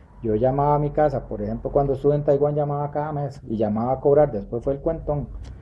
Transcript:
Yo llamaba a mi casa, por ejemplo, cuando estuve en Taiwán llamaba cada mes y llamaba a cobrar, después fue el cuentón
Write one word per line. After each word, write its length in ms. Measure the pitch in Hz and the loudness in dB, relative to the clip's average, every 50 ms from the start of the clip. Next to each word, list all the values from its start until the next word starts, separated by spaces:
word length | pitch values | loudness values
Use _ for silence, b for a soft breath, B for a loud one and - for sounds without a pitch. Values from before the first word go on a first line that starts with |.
| b b b - - | b b b -8 -2
Yo 140 | 113 107 | 0 0
llamaba 400 | 107 123 127 131 143 143 147 147 | 2 2 2 2 2 2 4 4
a 20 | 147 | 2
mi 120 | 147 147 | 2 0
casa, 360 | 147 156 151 143 131 120 - | 2 2 2 2 2 -2 -6
por 160 | - 107 101 104 | -6 -8 -6 -6
ejemplo, 280 | 104 113 117 - 131 - | -4 -6 -6 -4 -2 0
cuando 220 | 143 139 139 135 | 0 2 2 0
estuve 200 | 127 135 143 147 | 0 2 2 2
en 80 | 147 147 | 2 2
Taiwán 320 | 151 143 139 147 147 147 | 2 2 4 2 2 0
llamaba 360 | 151 147 143 143 143 147 143 - | 0 -2 -2 -2 -4 -4 -4 -4
cada 180 | 151 147 156 | -4 -4 -4
mes 300 | 151 143 143 131 131 - - - | -4 -4 -6 -6 -8 -10 -10 -6
y 80 | 113 | -2
llamaba 380 | 104 110 104 104 110 117 127 135 | -2 0 0 0 0 0 0 0
a 60 | 131 | 2
cobrar, 300 | - 147 143 147 151 147 | 4 6 6 6 6 4
después 320 | 120 101 98 - 123 120 - | 2 -4 -6 -6 -6 -4 -2
fue 120 | 139 135 | -2 -4
el 40 | 139 | -2
cuentón 480 | - 165 160 156 - 151 147 147 135 - - - B B B B | -2 -2 -4 -2 -4 -4 -4 -4 -4 -8 -10 -12 B B B B